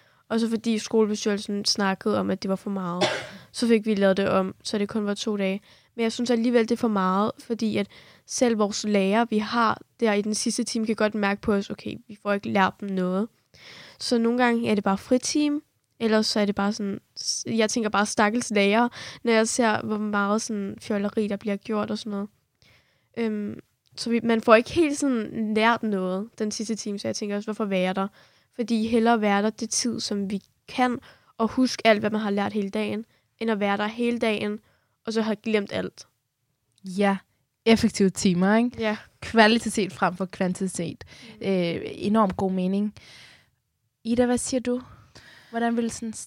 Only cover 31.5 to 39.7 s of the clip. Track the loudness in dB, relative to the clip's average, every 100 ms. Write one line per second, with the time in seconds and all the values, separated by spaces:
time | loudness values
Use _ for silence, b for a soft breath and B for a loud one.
31.5 | 2 0 2 4 4 2 -2 -2 -2 -2
32.5 | -2 -4 -4 -4 -6 -10 _ _ -6 -2
33.5 | 0 0 0 -2 -2 -2 0 0 0 -4
34.5 | -6 _ _ _ _ -4 -2 0 -2 0
35.5 | 0 0 -6 -6 -10 -20 _ _ _ _
36.5 | _ _ _ -10 0 2 0 _ _ _
37.5 | _ 4 4 4 4 2 4 2 4 4
38.5 | 4 2 -2 -4 -4 -10 -16 0 6 6
39.5 | 6 0